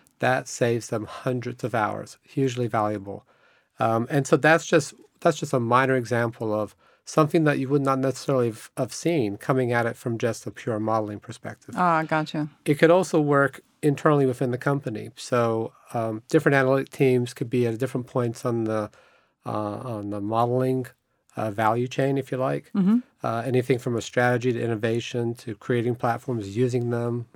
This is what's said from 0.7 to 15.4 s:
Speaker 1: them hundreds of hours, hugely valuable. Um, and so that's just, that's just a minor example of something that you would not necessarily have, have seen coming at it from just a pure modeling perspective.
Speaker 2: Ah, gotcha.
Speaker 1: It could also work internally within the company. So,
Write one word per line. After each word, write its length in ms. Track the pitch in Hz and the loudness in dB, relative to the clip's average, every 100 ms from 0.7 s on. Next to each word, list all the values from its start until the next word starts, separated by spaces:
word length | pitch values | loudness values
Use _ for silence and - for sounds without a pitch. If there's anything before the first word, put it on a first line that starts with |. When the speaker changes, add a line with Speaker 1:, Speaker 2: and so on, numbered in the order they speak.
| 117 - | 0 -2
Speaker 1:
them 160 | 110 107 | -6 -6
hundreds 560 | - 131 127 120 120 | -8 -4 -4 -6 -8
of 100 | 123 | -4
hours, 440 | 120 104 104 104 - | -2 -2 -4 -10 -18
hugely 440 | _ 143 135 120 120 | _ -2 -2 0 -2
valuable. 580 | 113 107 107 98 98 - _ _ _ _ - | 0 0 -2 -8 -12 -14 _ _ _ _ -2
Um, 280 | 113 113 120 | 0 2 0
and 160 | 143 135 | 0 2
so 100 | 147 | 4
that's 300 | 151 160 - | 6 4 4
just, 280 | 170 - - - _ | 2 2 -10 -20 _
that's 180 | 175 156 | 0 0
just 140 | 151 | 0
a 80 | 131 | -2
minor 360 | 117 123 131 131 | 2 4 4 2
example 560 | 117 120 117 - 113 | 0 0 0 -2 -2
of 200 | 107 101 _ _ _ - | -2 -4 _ _ _ -2
something 380 | - 151 170 | 2 4 4
that 140 | 151 135 | 2 0
you 100 | 131 | 0
would 140 | 143 | 0
not 160 | 135 135 | 2 0
necessarily 480 | 135 131 - 131 120 | 0 -2 0 2 2
have, 220 | 104 - - | -2 -10 -6
have 160 | 123 | -6
seen 420 | - 165 165 107 101 | -4 -2 0 0 -2
coming 360 | - 131 120 | -2 0 2
at 120 | 120 117 | 2 0
it 100 | - | -4
from 200 | 123 113 | -6 -2
just 300 | 117 110 110 | -2 -4 -10
a 40 | |
pure 280 | - - 107 | -10 -4 -2
modeling 420 | 110 110 104 101 | 0 0 -2 -8
perspective. 540 | - - - - - - | -12 -14 -14 -16 -8 -2
Speaker 2:
Ah, 260 | 180 160 | 2 2
gotcha. 460 | 156 156 156 160 151 - | 0 -2 -2 -4 -6 -4
Speaker 1:
It 100 | - 147 | 0 4
could 120 | 165 | 6
also 300 | 180 170 165 | 6 4 0
work 400 | 147 143 135 - - _ | 2 2 2 -2 -20 _
internally 420 | 151 139 160 147 131 | 0 2 4 4 2
within 260 | 120 127 | 0 -2
the 60 | 123 | -2
company. 520 | 147 143 131 107 110 - | -2 -2 -4 -10 -12 -12
So, 560 | - 123 | -2 0